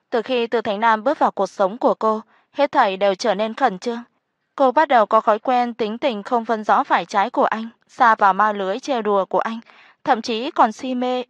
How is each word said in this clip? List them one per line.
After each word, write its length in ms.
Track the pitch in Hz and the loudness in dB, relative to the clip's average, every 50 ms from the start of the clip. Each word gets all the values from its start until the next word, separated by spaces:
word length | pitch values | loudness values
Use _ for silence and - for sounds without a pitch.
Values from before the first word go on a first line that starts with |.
| _ - | _ -4
từ 120 | - 233 | -4 -4
khi 240 | 208 - 254 240 233 | -2 0 -2 -2 -2
Từ 140 | 233 - 233 | -2 -2 -4
Thánh 200 | 214 240 196 202 | -2 -2 -4 0
Nam 240 | 226 233 220 214 208 | 2 2 2 2 0
bước 140 | 269 311 - | -2 0 0
vào 120 | 285 208 | 0 0
cuộc 200 | - - 196 185 | 0 -2 -4 -4
sống 280 | - - 202 185 214 - | 0 -2 -2 -2 -2 0
của 160 | - 247 190 | 0 0 0
cô, 260 | - - 220 214 220 - _ _ _ _ _ | 2 0 -2 -2 -2 -6 _ _ _ _ _
hết 200 | - - 285 285 | -2 -2 -2 0
thảy 240 | - 294 240 202 190 | 2 2 2 2 0
đều 180 | 190 202 202 190 | 0 0 0 0
trở 200 | - - 226 190 | 0 0 -2 0
nên 200 | 196 220 220 220 | 0 -2 -4 -2
khẩn 240 | - 269 240 190 180 | 0 -2 -2 -2 -2
trương? 240 | - 240 233 240 240 _ _ _ _ _ _ _ _ _ - | -8 -8 -8 -8 -10 _ _ _ _ _ _ _ _ _ -2
Cô 160 | - 277 254 | 2 2 2
bắt 160 | 240 302 320 294 | 4 2 2 4
đầu 180 | 269 233 208 | 4 2 4
có 140 | - 226 220 | 4 2 2
thói 180 | - 240 208 220 | 4 2 0 0
quen 360 | - 269 254 247 247 240 226 | 0 -2 0 0 -2 -2 -4
tính 240 | - 233 208 220 233 | -4 -4 -4 -4 -4
tình 240 | - 277 226 202 | -4 -4 -4 -4
không 220 | 196 - 254 233 226 | -6 -4 -4 -4 -2
phân 200 | 226 233 214 214 | -2 -6 -4 0
rõ 200 | - 202 220 269 | 2 2 2 2
phải 200 | - 302 214 170 | 0 0 -2 -2
trái 260 | - - 202 190 196 | -2 -2 -2 -2 0
của 140 | - 285 226 | 0 0 0
anh, 240 | - - 220 226 226 _ _ _ _ | 0 0 -4 -8 -12 _ _ _ _
sa 260 | - - 254 226 220 | -2 2 4 4 4
vào 180 | - 214 196 | 4 4 2
ma 200 | 185 196 214 214 | 4 2 0 0
lưới 260 | 208 202 190 185 196 254 | 0 -2 -4 -4 -4 -6
trêu 240 | - 294 269 233 | -4 -4 -4 -2
đùa 220 | 208 214 202 196 185 | 0 0 0 0 0
của 140 | - - 180 | 0 -2 -2
anh, 220 | - 220 226 233 - _ - _ - _ _ _ - | -2 -2 -6 -10 -14 _ -20 _ -20 _ _ _ -2
thậm 180 | 302 254 220 | -2 -2 0
chí 280 | - - 226 220 247 311 | 0 -6 -6 -4 -6 -6
còn 220 | - - 277 220 | 0 2 2 2
si 220 | 214 - - 254 262 | 0 -6 -8 -6 -4
mê 300 | 247 247 247 254 254 240 | -4 -4 -4 -4 -4 -6